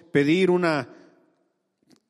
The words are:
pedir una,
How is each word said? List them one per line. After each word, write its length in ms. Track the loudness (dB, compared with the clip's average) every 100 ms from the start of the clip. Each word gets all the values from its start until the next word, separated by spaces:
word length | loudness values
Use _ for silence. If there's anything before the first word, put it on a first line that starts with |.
| -4
pedir 400 | -2 0 2 2
una, 380 | 0 -2 -4 -8 -16 -20 _ _ _ _ _ _ _ _ _ _